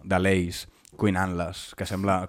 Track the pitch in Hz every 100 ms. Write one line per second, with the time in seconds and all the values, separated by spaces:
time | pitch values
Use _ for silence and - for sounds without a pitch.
0 | 95 92 95 95 87 - - _ - -
1 | 107 92 92 87 85 95 - - 95 95
2 | 98 92